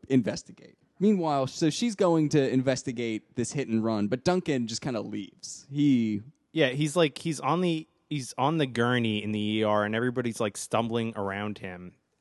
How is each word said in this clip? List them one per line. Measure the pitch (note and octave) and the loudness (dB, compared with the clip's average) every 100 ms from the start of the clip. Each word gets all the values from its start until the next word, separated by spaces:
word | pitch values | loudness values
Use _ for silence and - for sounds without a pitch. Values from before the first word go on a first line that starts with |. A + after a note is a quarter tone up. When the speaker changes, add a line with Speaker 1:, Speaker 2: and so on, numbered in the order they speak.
| - | 0
Speaker 1:
investigate. | C3+ G#2 - - - - _ _ - | 2 2 -4 -10 -20 -20 _ _ 0
Meanwhile, | G3 G3+ D#3+ C#3+ C3 | 2 4 2 0 -2
so | - D#3+ | 0 0
she's | - A#3+ G3+ | 2 -2 2
going | F#3 E3 D3+ | 4 4 4
to | D3+ C3+ | 4 4
investigate | C3 B2+ B2+ - A#2+ A#2 G#2+ - - | 2 2 0 -2 -4 -4 -4 -6 -6
this | A#2 | -4
hit | C#3+ B2 | -4 -2
and | A2+ | 0
run, | A2 G#2+ G#2 | 0 0 0
but | B2+ | 0
Duncan | F3 F#3 F3 C#3 A#2 | 2 0 0 -2 -2
just | A2+ | -6
kinda | - A#2 | -6 -6
leaves. | G#2+ G#2 G2 _ - - - | -6 -8 -10 _ -18 -18 -8
He | C#3 D3 B2+ A2+ G2+ A#2 - _ | 2 4 4 2 -2 -6 -18 _
Speaker 2:
Yeah, | D#3+ C3+ | 0 2
he's | C3 D3+ E3+ | 2 0 2
like, | D#3+ - | 2 2
he's | - C#3 | -6 -4
on | C3+ E3 | -2 0
the, | F3+ D#3+ D#3 _ _ | 0 -2 -6 _ _
he's | D3 A#2+ - | -8 -6 -2
on | C3+ D#3+ | 0 2
the | C#3 | 0
gurney | A#2+ A#2+ B2 A#2 G#2+ | 0 2 2 0 -2
in | G2+ | -2
the | G#2+ G#2 G#2+ | -2 -2 0
E | |
R, | G#2+ G#2 | 2 2
and | G#2 A2 | 2 0
everybody's, | B2 B2 A#2+ A2 | -2 -2 -4 -2
like, | A2 - | -4 -4
stumbling | - A2 A#2 A#2 A2+ G#2+ | -2 -2 0 -2 -4 -4
around | G2 G2 G#2 G#2 | -6 -4 -6 -8
him. | F#2+ F2+ F2+ - _ _ | -10 -12 -16 -20 _ _